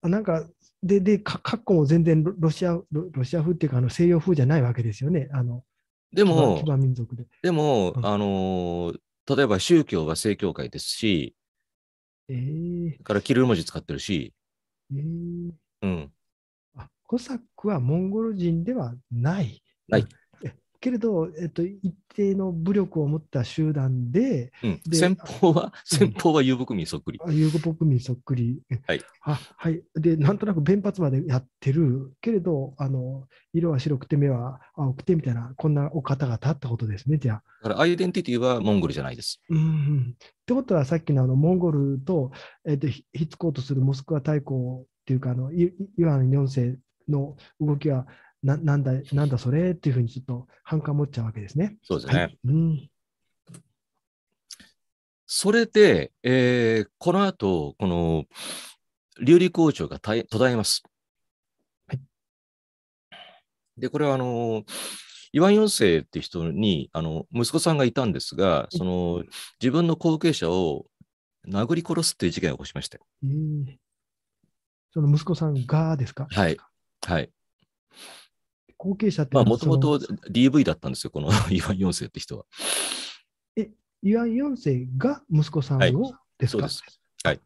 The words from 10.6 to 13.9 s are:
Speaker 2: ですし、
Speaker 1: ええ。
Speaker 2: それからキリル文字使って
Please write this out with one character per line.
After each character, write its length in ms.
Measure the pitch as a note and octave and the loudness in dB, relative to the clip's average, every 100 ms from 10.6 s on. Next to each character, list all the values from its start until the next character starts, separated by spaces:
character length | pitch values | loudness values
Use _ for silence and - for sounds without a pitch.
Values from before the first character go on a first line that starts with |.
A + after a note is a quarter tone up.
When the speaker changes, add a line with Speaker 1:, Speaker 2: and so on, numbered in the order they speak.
| B1+ | -8
Speaker 2:
で 100 | - | -10
す 60 | |
し、 520 | - - A2+ F2+ B1 _ _ _ _ _ _ _ _ _ _ | -10 -4 0 0 -2 _ _ _ _ _ _ _ _ _ _
Speaker 1:
え 60 | |
え。 580 | B2+ C3 D#3 E3+ F3 E3+ | -8 -6 -6 -6 -6 -8
Speaker 2:
そ 60 | C#3+ | -10
れ 60 | |
か 100 | - | -2
ら 60 | - | -2
キ 140 | - | 2
リ 60 | B2+ | 2
ル 60 | B2+ | 4
文 80 | G2 | 2
字 80 | |
使 140 | D#2 D#2 | 0 -8
っ 40 | |
て 100 | - | -8